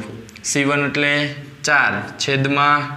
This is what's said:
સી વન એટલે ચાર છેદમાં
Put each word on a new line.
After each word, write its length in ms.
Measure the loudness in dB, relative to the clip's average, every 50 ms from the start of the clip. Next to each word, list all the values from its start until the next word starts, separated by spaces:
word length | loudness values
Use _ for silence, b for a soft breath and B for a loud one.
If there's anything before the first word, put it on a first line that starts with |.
| -4 -8 -12 -14 -16 -18 -20 -10 -8 -2
સી 140 | 0 0 2 2
વન 160 | 2 2 0 0
એટલે 220 | 0 0 0 2 2 0 0 -2 -6 -8 -14 -16 -14 -6 0 2
ચાર 260 | 4 4 4 2 0 -2 -6 -8 -8 -6 -2
છેદમાં 600 | 0 0 2 2 2 2 2 4 4 4 2 2 -4 -8